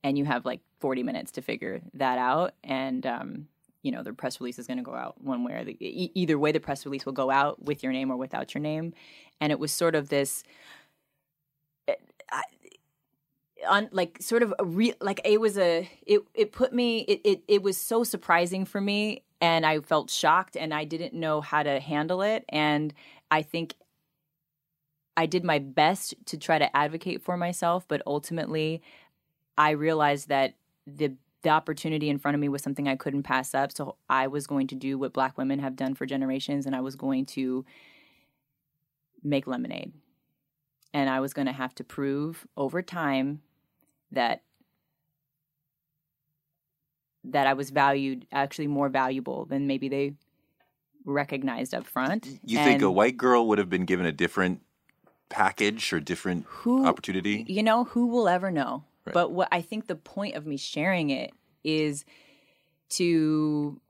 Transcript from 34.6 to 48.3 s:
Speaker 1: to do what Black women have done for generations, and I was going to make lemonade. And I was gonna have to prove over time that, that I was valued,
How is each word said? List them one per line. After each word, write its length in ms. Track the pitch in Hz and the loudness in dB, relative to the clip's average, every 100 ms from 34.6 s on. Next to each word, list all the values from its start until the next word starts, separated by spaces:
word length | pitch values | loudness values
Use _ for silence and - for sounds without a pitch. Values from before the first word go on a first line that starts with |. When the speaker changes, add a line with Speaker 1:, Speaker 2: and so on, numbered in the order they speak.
| 135 | -2
Speaker 1:
to 80 | 131 | -4
do 220 | 135 135 | -4 -4
what 160 | 131 | -2
Black 240 | 135 131 135 | 0 -2 0
women 220 | 135 139 | -2 -2
have 160 | 139 131 | -4 -4
done 180 | 131 135 | -4 -4
for 100 | 131 | -4
generations, 600 | 135 135 135 135 143 135 | -2 -2 -4 -4 -4 -2
and 100 | 131 | -4
I 60 | |
was 140 | 131 131 | -4 -6
going 300 | 135 131 131 | -2 -2 -2
to 380 | - 131 127 131 - - - _ _ _ _ _ _ _ _ _ _ _ _ | -4 -2 -4 -6 -20 -20 -20 _ _ _ _ _ _ _ _ _ _ _ _
make 240 | 147 143 135 | -2 -2 -2
lemonade. 460 | 127 123 - - - _ _ _ _ _ _ _ _ _ | -6 -6 -8 -12 -16 _ _ _ _ _ _ _ _ _
And 160 | 147 135 | -2 0
I 100 | 131 | 0
was 120 | 139 | -2
gonna 200 | - 135 | -2 -4
have 200 | 131 127 - | -4 -8 -8
to 80 | |
prove 640 | 127 - 139 139 151 165 - - | -12 -4 -2 -2 -4 -8 -16 -6
over 240 | 135 165 | -4 -2
time 600 | 180 175 151 135 135 151 _ _ _ _ _ _ _ | -6 -4 0 0 0 -4 _ _ _ _ _ _ _
that, 320 | 135 120 - _ _ _ _ _ _ _ _ _ _ _ _ _ _ _ _ _ _ _ _ _ _ _ _ _ _ _ _ - | -2 0 -2 _ _ _ _ _ _ _ _ _ _ _ _ _ _ _ _ _ _ _ _ _ _ _ _ _ _ _ _ -4
that 220 | 143 135 | 2 2
I 60 | |
was 160 | 135 135 | 2 0
valued, 560 | 139 139 139 135 131 - | 4 4 4 0 -4 -4